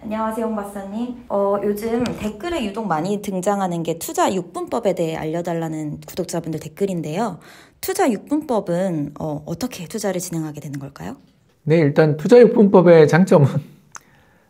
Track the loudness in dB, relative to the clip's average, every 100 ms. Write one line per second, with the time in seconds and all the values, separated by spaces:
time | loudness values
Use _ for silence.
0 | -10 -6 -6 -4 -4 -6 -8 -12 -10 -8
1 | -8 -10 -6 -2 0 0 -2 -4 -2 -2
2 | -2 -4 -8 -8 -6 -4 -4 -6 -4 -2
3 | -2 -4 -6 -4 -2 -2 -2 -4 -4 -6
4 | -6 -2 -2 -2 -6 -10 -8 -4 -2 -2
5 | -2 -4 -6 -6 -6 -6 -6 -6 -8 -10
6 | -10 -8 -6 -6 -6 -8 -10 -6 -4 -4
7 | -6 -4 -6 -8 -16 -20 -20 _ -6 -2
8 | 0 0 -2 -4 -2 -4 -2 -2 -2 -4
9 | -6 -8 -8 -8 -8 -8 -8 -10 -12 -8
10 | -4 -4 -6 -6 -8 -10 -12 -10 -12 -14
11 | -14 -14 _ _ _ _ 0 2 4 4
12 | 2 2 6 8 8 8 6 8 8 8
13 | 8 6 6 6 4 2 -6 _ _ -20
14 | _ _ _ _ _